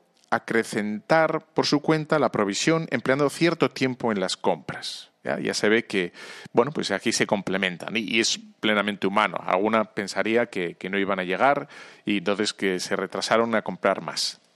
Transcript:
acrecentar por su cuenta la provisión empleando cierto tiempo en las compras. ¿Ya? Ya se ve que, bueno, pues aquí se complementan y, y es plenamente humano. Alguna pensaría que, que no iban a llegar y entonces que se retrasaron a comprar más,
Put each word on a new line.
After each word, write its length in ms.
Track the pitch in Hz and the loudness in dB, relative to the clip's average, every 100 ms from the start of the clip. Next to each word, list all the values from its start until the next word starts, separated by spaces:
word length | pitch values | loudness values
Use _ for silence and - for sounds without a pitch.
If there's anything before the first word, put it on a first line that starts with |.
| _ _ _ | _ _ _
acrecentar 1160 | 113 - 113 110 110 104 107 - 160 156 160 - | -2 0 0 0 -2 -2 -6 2 2 4 0 -4
por 120 | - 156 | -2 2
su 160 | 147 | 2
cuenta 380 | - 156 147 156 | 2 0 2 2
la 120 | 117 | 2
provisión 560 | - 101 98 - 160 160 | 2 0 0 2 2 0
empleando 380 | 120 117 135 143 | -2 0 2 2
cierto 420 | - 165 165 131 | 2 0 2 0
tiempo 400 | - 131 123 120 | 0 -2 0 -2
en 80 | 101 | 0
las 180 | 92 - | -2 -2
compras. 720 | 104 82 - - - - - _ | -2 -2 -4 -12 -12 -14 -16 _
¿Ya? 160 | - 143 | -6 -4
Ya 140 | 104 | -2
se 160 | 98 107 | 0 2
ve 160 | 113 - | 2 2
que, 260 | 101 87 - - - - | -2 -4 -6 -18 -18 -2
bueno, 200 | - 127 | 0 2
pues 200 | 156 - | -2 -2
aquí 200 | 95 113 | -2 0
se 120 | - 113 | 0 0
complementan 720 | 104 92 95 95 85 85 107 | 0 0 -2 -2 -4 -6 -6
y, 60 | |
y 180 | 104 113 | -2 0
es 200 | 110 - - _ | 0 -2 -8 _
plenamente 480 | 107 104 104 101 98 | 0 2 0 -2 0
humano. 300 | 104 101 82 90 | 2 2 0 0
Alguna 400 | 92 107 113 104 | 2 4 2 2
pensaría 640 | - 98 98 101 117 117 | -4 -6 -2 0 2 0
que, 280 | 101 85 85 | -2 -6 -6
que 140 | 95 | -4
no 100 | 98 | -2
iban 200 | 98 95 | 0 -2
a 40 | |
llegar 460 | 90 90 127 143 151 - - - - | -2 2 2 2 -4 -14 -20 -10 -4
y 120 | 101 | -2
entonces 360 | 90 98 104 | 0 0 -2
que 260 | - 98 90 | -2 -2 -2
se 160 | - 95 | -2 -4
retrasaron 600 | 95 95 - 113 117 113 | -4 -6 0 2 2 0
a 60 | |
comprar 400 | - 90 101 92 | -2 -2 0 0
más, 400 | 80 - - - _ | -4 -6 -6 -8 _